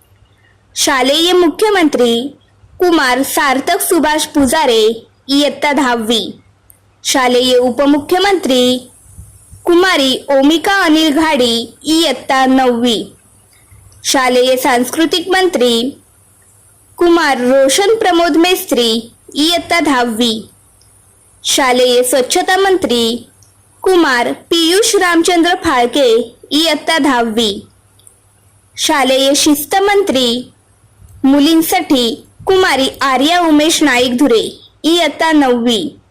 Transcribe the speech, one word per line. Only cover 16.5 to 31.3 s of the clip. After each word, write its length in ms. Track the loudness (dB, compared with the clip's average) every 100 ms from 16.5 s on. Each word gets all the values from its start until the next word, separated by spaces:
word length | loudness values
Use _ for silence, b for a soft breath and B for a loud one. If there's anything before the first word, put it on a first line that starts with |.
| _ _ _ _ -2
कुमार 420 | 2 2 2 0
रोशन 540 | 2 2 2 2 0
प्रमोद 420 | 0 0 0 0 2
मेस्त्री 520 | 0 0 -2 -2 0 -2 -8 _ -10
इयत्ता 460 | -4 -2 -2 -2 -2
दहावी, 520 | 0 0 -2 -2 -2 -4 -10 _ _ _ _ _ _ _ _ _
शालेय 580 | -4 -2 0 2 2 2
स्वच्छता 540 | 0 0 0 -2 -2 0
मंत्री 600 | 0 0 0 -2 -2 -4 -12 _ _ _ _ _
कुमार 500 | 0 2 2 0 -2 -6 -4
पियुष 440 | -2 0 0 0
रामचंद्र 600 | 0 2 2 2 2 2 0
फाळके 460 | 0 0 0 2 2 2 -2 -12 -6
इयत्ता 480 | -2 -2 -2 -2 0
दहावी, 540 | 0 0 0 -2 -2 -4 -12 _ _ _ _ _ _ _ _ _ _ -8
शालेय 560 | -4 -2 0 0 0 0
शिस्त 400 | 0 0 -2 -2
मंत्री 760 | 0 0 0 0 -2 -4 -10 _ _ _ _ _ -20 -4
मुलींसाठी 1000 | 2